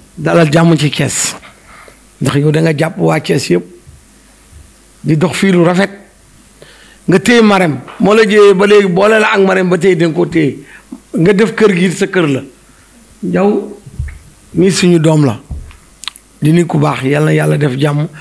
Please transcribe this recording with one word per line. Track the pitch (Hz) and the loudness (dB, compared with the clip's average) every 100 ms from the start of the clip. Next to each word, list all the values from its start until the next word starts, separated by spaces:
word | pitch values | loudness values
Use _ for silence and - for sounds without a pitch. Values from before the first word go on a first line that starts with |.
| - - | -20 -8
dalal | 156 170 156 | -2 0 2
jàmm | 165 165 156 | 2 2 2
ci | 147 | 0
Thiès. | - 135 - - - - - - - - - - - | -2 -4 -4 -8 -10 -18 -20 -20 -20 -20 -20 -18 -8
Ndax | 123 143 | -4 0
yow | 151 | 0
da | 151 | 0
nga | 165 147 | 0 0
jàpp | 160 185 | -4 -2
waa | 165 160 | -2 -2
Thiès | - 151 - | -2 -4 -2
yëpp. | 175 - - - - - - - - - - - - - - | -4 -4 -20 -20 -20 -20 -20 -20 -20 -20 -20 -20 -20 -20 -8
Di | 143 156 | -2 0
dox | 185 - | 0 0
fii | 196 | 0
lu | 180 | 2
rafet. | 170 180 196 - - _ - - - - - - - - - | 2 2 -2 -6 -20 _ -20 -20 -20 -20 -20 -20 -20 -12 -2
Nga | 185 | -2
téye | 190 240 | 2 2
Marème. | 220 190 175 123 - - | 4 2 0 -4 -10 -4
Moo | 190 | 0
la | 220 | 2
jëyee | 214 214 202 | 4 4 4
ba | 185 202 | 4 4
léegi, | 208 196 | 4 2
boole | 175 208 220 | 2 2 2
la | 214 | 0
ak | 214 | 0
Marème | 190 190 185 | 0 0 0
ba | 180 | 0
tey, | 190 175 | 0 2
danga | 170 156 | 0 -2
ko | 175 | -2
téye. | 170 143 - - - - - - 233 | -2 -2 -4 -14 -20 -20 -20 -8 -2
Nga | 165 | 0
def | 196 220 226 | 2 0 2
kër | 214 175 | 2 2
gi | 185 | -2
sa | 156 202 | -2 -4
kër | 185 160 | -2 -2
la. | 131 - - - - - - - - | -2 -8 -20 -20 -20 -20 -20 -20 -12
Njaw, | 180 175 202 294 - - - - - - - - - - | -6 -2 0 -2 -6 -14 -18 -14 -14 -14 -20 -20 -8 -2
mii | 190 | 0
suñu | 165 180 170 | 2 2 2
doom | 156 156 143 | 2 2 0
la. | 101 - - - - - - - - - - | -2 -10 -16 -16 -20 -20 -20 -20 -20 -20 -4
Di | 147 | 0
nit | 170 170 | 0 0
ku | 156 | -2
baax, | 147 127 | -2 -2
Yàlla | 131 147 156 | -2 -2 0
na | |
Yàlla | 156 151 151 | 0 -2 -2
def | 143 127 | -2 -2
jàmm. | 147 147 156 - | -2 -2 -6 -10